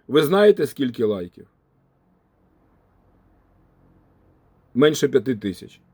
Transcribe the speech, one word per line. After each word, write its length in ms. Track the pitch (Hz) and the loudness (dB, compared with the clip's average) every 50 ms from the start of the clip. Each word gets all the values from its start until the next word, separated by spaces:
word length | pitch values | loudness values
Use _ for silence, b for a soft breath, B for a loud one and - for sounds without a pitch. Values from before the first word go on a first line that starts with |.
| _ - | _ -2
Ви 140 | 123 151 143 | 0 0 2
знаєте, 440 | 143 180 202 208 208 196 - 151 | 2 2 4 4 4 4 4 0
скільки 380 | 131 - - 139 123 113 - 113 | -6 -4 -6 -6 -6 -4 -4 -4
лайків? 420 | 107 104 95 90 87 _ - - _ _ _ _ _ _ _ _ _ _ _ _ _ _ _ _ _ _ _ _ _ _ _ _ _ _ _ _ _ _ _ _ _ _ _ _ _ _ _ _ _ _ _ _ _ _ _ _ _ _ _ _ _ _ _ _ _ _ _ _ _ _ _ _ _ - | -2 -2 -4 -8 -14 _ -20 -20 _ _ _ _ _ _ _ _ _ _ _ _ _ _ _ _ _ _ _ _ _ _ _ _ _ _ _ _ _ _ _ _ _ _ _ _ _ _ _ _ _ _ _ _ _ _ _ _ _ _ _ _ _ _ _ _ _ _ _ _ _ _ _ _ _ -2
Менше 340 | 120 143 151 151 - 151 135 | 2 2 2 2 0 -4 0
п'яти 280 | 127 131 107 131 127 | -2 -2 -2 -2 -8
тисяч. 440 | 101 - 101 90 - - - _ _ _ _ | -6 -6 -10 -10 -10 -14 -20 _ _ _ _